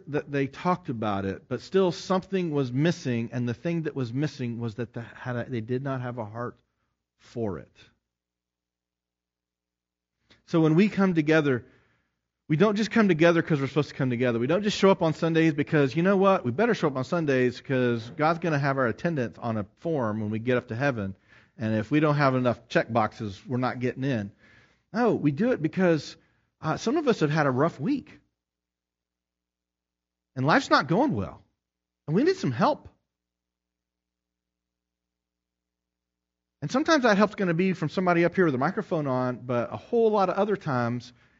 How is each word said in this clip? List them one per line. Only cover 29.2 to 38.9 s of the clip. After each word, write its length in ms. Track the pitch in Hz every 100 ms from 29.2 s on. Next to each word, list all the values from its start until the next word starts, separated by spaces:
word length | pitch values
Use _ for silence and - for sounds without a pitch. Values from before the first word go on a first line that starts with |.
| _ _ _ _ _ _ _ _ _ _ _ 131
And 80 |
life's 240 | 135 233 -
not 180 | 294 151
going 260 | 175 294
well. 300 | 117 78 - _ _ _ _ _ _ -
And 80 |
we 100 | 175
need 120 | 330 381
some 160 | 147
help. 380 | 117 254 285 - _ _ _ _ _ _ _ _ _ _ _ _ _ _ _ _ _ _ _ _ _ _ _ _ _ _ _ _ _ _ _ _ _ _ _ _ _
And 100 | 147
sometimes 340 | 254 320 311
that 120 | 233 196
help's 200 | 208 -
gonna 180 | 185
be 180 | 165 190
from 160 | 175 151
somebody 380 | 196 180 170 170
up 80 |
here 100 | 190
with 100 | 170
a 40 | 127
microphone 480 | 151 - -